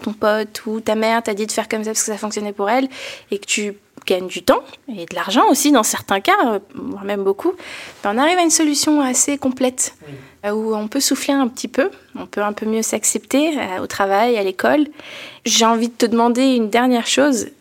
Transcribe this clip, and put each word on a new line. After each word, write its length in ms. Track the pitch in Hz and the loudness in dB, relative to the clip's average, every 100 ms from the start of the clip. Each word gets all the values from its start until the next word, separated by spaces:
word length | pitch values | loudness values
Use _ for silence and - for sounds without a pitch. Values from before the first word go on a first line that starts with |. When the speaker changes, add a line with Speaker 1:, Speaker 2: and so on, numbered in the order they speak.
Speaker 1:
ton 100 | - | -8
pote 500 | 214 220 214 214 - - | -2 0 2 -2 -8 -6
ou 140 | 220 | -4
ta 160 | 220 214 | -2 0
mère 260 | 220 226 | 2 0
t'a 120 | 233 | 0
dit 120 | 202 214 | -4 -4
de 60 | |
faire 160 | - 214 | -4 -4
comme 160 | 220 | -4
ça 60 | 214 | -4
parce 100 | 220 | -4
que 80 | - | -4
ça 80 | 208 | -4
fonctionnait 340 | 214 208 208 | -6 -6 -6
pour 160 | 202 202 | -4 0
elle, 200 | 247 269 - - - - | 2 0 -6 -14 -16 -8
et 80 | 202 | -8
que 80 | - | -4
tu 280 | - 208 202 _ - - | -4 -4 -8 _ -14 -2
gagnes 200 | 185 185 | -2 -2
du 160 | 180 | -2
temps 200 | 170 294 - - - | 2 2 0 -14 -14
et 180 | 208 170 | -12 -8
de 80 | |
l'argent 300 | 175 170 214 415 | -6 0 4 4
aussi 220 | 285 285 | 4 6
dans 120 | 285 | 4
certains 360 | 214 - - 196 | 4 -2 -2 0
cas, 160 | 196 403 285 | 2 2 2
euh, 120 | 202 202 | 0 -4
voire 300 | - 185 196 | -12 -10 -10
même 180 | 196 202 | -6 -2
beaucoup, 300 | 196 196 339 370 - - - - | -2 0 -2 -4 -10 -16 -16 -8
ben, 100 | 208 | -2
on 40 | 214 | 0
arrive 180 | 294 359 | 2 2
à 40 | |
une 80 | 339 | 2
solution 500 | 311 311 285 - 302 | 2 2 0 2 2
assez 380 | 269 254 - 285 | 2 0 -2 -2
complète, 560 | 269 254 254 254 - - 151 | -2 0 -2 0 -6 -8 -16
Speaker 2:
Oui. 80 | 135 - _ 202 | -16 -18 _ -6
Speaker 1:
euh, 40 | |
où 240 | 214 220 | -4 -2
on 140 | 214 214 | -4 -2
peut 120 | 277 | -2
souffler 320 | 269 269 - | 0 0 0
un 160 | 277 254 | 0 0
petit 200 | 247 226 | -2 -4
peu, 200 | - 349 - - - | -2 -2 -4 -16 -16
on 80 | 185 | -10
peut 160 | - | -4
un 100 | 208 | -4
peu 140 | 208 220 | -4 -4
mieux 160 | 220 | -2
s'accepter, 720 | 220 220 - 220 - 269 311 294 | -2 -2 -2 -2 0 0 2 0
euh, 240 | 202 185 | -4 -6
au 40 | 196 | -6
travail, 500 | - 196 196 240 233 | -2 2 2 2 2
à 60 | |
l'école. 460 | 196 185 226 285 294 - - - - - - | 0 0 2 2 2 -4 -18 -18 -18 -10 -2
J'ai 180 | 214 | 2
envie 240 | 226 226 233 | 4 4 0
de 60 | |
te 100 | 240 | 0
demander 380 | 240 233 233 240 269 | 2 4 4 4 4
une 140 | 254 220 | 4 2
dernière 380 | 226 254 247 226 | 2 4 2 0
chose. 400 | - 285 247 202 - | 2 2 2 -2 -4